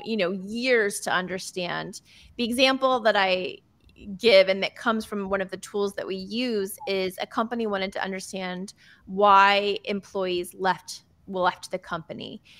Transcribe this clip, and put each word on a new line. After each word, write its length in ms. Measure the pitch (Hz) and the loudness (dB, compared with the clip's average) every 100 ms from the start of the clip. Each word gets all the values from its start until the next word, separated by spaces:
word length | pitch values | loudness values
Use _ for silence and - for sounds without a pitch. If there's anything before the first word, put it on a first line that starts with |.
| - | -4
you 100 | 220 | 0
know, 160 | 175 | 0
years 680 | 196 190 226 254 240 202 202 | 0 -6 -4 2 4 2 -2
to 100 | - | -2
understand. 880 | 180 180 185 - - 175 156 160 208 - - - - | -2 -2 -6 -8 -8 -6 -6 -8 -12 -20 -20 -14 -6
The 60 | |
example 560 | 240 240 262 262 262 254 | -2 4 4 4 2 2
that 140 | 220 202 | 2 4
I 400 | 190 185 180 - _ _ _ - 202 190 | 2 0 -2 -10 _ _ _ -20 -16 0
give 320 | 233 190 185 | 6 8 8
and 120 | 196 | 4
that 140 | 190 - | -2 -4
comes 300 | 247 220 214 | -2 -2 -2
from 240 | 208 190 | -6 -4
one 120 | 196 | -4
of 80 | 185 | -4
the 80 | 185 | -10
tools 360 | - 208 202 | -8 -2 -2
that 120 | 190 - | -4 -6
we 100 | 190 | -8
use 640 | 190 220 254 214 196 - - | -6 -4 -2 -2 -4 -6 -4
is 300 | 196 185 185 | -2 -2 -4
a 60 | - | -6
company 380 | - 226 240 220 | -4 -4 -2 -2
wanted 280 | 196 190 | -2 -4
to 100 | - | -4
understand 720 | 190 190 - 190 185 180 196 - - - - | -6 -6 -8 -8 -6 -8 -10 -14 -20 -20 -8
why 720 | 190 202 196 196 202 202 202 - | 2 6 8 8 4 2 -2 -4
employees 680 | 202 - 202 185 180 175 | -8 -6 -4 -2 -2 -6
left, 500 | 190 190 175 - - _ _ - | -2 -2 -2 -4 -18 _ _ -8
left 440 | 190 180 - - | -2 0 -2 -6
the 80 | 180 | -10
company. 640 | - 170 160 - 110 214 _ | -8 -10 -10 -14 -14 -16 _